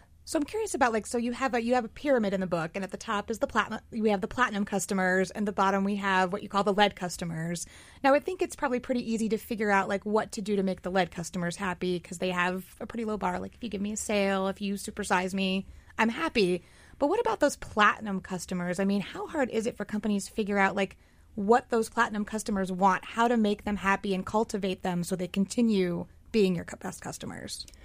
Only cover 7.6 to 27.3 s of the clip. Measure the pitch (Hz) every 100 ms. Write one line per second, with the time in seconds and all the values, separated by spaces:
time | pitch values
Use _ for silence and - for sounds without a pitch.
7.6 | - - - - 269 285 285 370 359 -
8.6 | 294 247 247 262 233 226 220 214 - 220
9.6 | 214 196 190 202 214 214 202 - 202 202
10.6 | 190 180 185 190 175 - 170 185 170 170
11.6 | 196 175 180 180 - 175 185 180 175 185
12.6 | 185 - 226 233 220 214 190 180 196 -
13.6 | 240 196 202 214 - 208 196 196 190 196
14.6 | 202 202 - 208 196 185 185 190 190 190
15.6 | 190 - - - 226 226 330 262 185 180
16.6 | - - - - 285 403 480 214 285 -
17.6 | - - 208 - 214 190 - 180 - 180
18.6 | 175 180 196 202 - 359 403 320 254 220
19.6 | 220 - 202 208 214 202 - - 202 202
20.6 | 196 196 196 - - - - - 202 240
21.6 | 247 233 226 - 233 208 208 220 - 196
22.6 | 185 185 196 185 - - 233 233 208 208
23.6 | - 208 190 196 208 185 185 214 226 214
24.6 | 190 185 190 175 175 180 180 196 196 -
25.6 | 233 202 180 175 175 - - 226 190 175
26.6 | 175 - 185 170 - - -